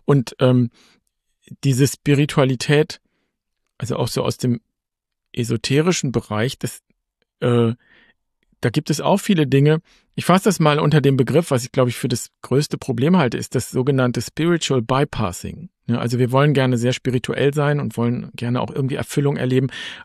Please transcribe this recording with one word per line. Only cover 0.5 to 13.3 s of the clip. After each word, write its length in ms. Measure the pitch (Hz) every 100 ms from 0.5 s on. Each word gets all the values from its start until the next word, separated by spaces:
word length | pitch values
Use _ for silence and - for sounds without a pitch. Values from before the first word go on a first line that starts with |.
| 127 120 - _ _ _ _ _ _ - -
diese 240 | 139 127 139
Spiritualität, 1120 | - - 143 147 - 131 131 - 147 156 - _ _ _ _ _ _ _ -
also 200 | 107 -
auch 100 | 123
so 160 | -
aus 140 | 127 -
dem 240 | 127 120 _ _ _ _ _ _ _
esoterischen 760 | - 117 120 - 135 165 170 143
Bereich, 460 | 117 - 107 120 -
das, 220 | 127 - _ _ _ _ _ _
äh, 340 | 123 120 117 117 _ _ _ _ _ _ _ _
da 80 | 131
gibt 200 | 131 -
es 120 | 151
auch 160 | 143 190
viele 300 | - 185 147
Dinge. 340 | 135 143 156 - _ _ -
Ich 100 | -
fasse 200 | 180 220
das 140 | 180
mal 200 | 156 147
unter 220 | 160 151
dem 160 | 139 135
Begriff, 340 | 120 131 170
was 120 | 131
ich, 80 | 123
glaub 160 | - 123
ich, 80 | 117
für 100 | 123
das 220 | 120 - _
größte 360 | - 127 151 -
Problem 400 | - 117 135 185
halte, 200 | 131